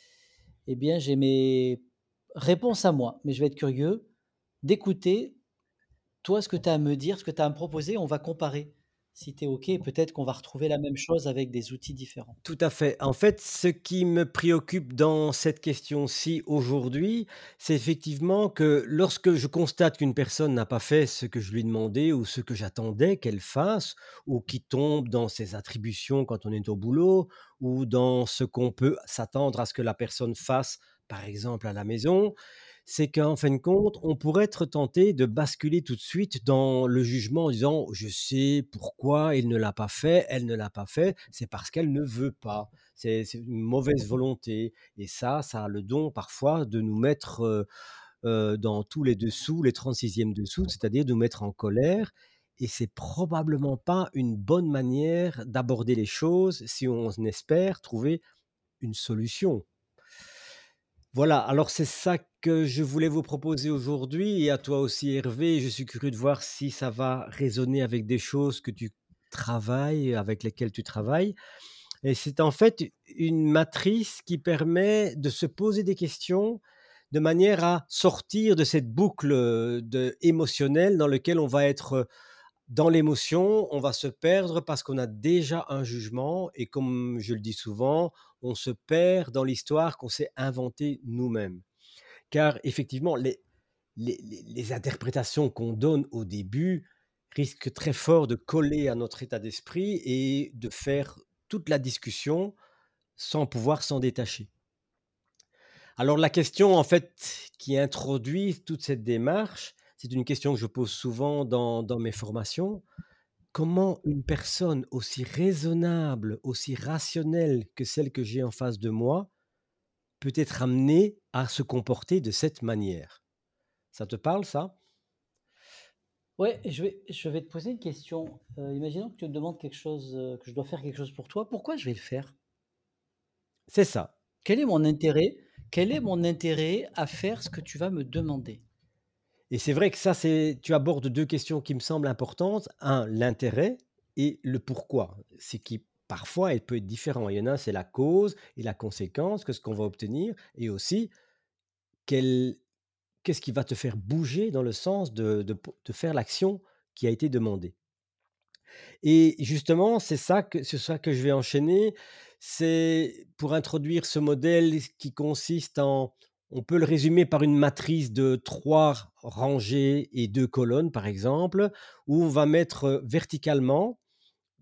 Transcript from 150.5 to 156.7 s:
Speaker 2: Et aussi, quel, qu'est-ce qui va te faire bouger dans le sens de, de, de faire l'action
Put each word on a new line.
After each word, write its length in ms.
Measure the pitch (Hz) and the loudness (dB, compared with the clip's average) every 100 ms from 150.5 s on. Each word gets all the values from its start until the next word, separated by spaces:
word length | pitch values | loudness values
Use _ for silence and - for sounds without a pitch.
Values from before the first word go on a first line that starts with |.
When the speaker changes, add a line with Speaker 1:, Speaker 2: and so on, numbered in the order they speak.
| - | -8
Speaker 2:
Et 140 | 113 | -6
aussi, 400 | 101 - 202 226 _ _ _ _ _ _ _ _ _ - | -6 -2 -2 -4 _ _ _ _ _ _ _ _ _ -2
quel, 500 | 135 131 127 127 - _ _ _ _ _ _ | 0 2 2 0 -4 _ _ _ _ _ _
qu'est-ce 200 | - 147 | -4 -4
qui 100 | - | -4
va 100 | 127 | -4
te 140 | - 123 | -4 -4
faire 200 | 127 107 | -4 -6
bouger 540 | 95 160 131 165 220 | -4 -2 -2 -2 -2
dans 120 | 135 | -2
le 100 | 120 | -2
sens 400 | 107 185 196 151 | -4 -2 -2 -4
de, 300 | 110 110 104 | -2 0 0
de, 140 | 101 98 - - | -2 -8 -12 -16
de 80 | - | -14
faire 220 | - 165 | -6 -2
l'action 460 | 143 - - 190 196 _ | -2 -2 0 0 0 _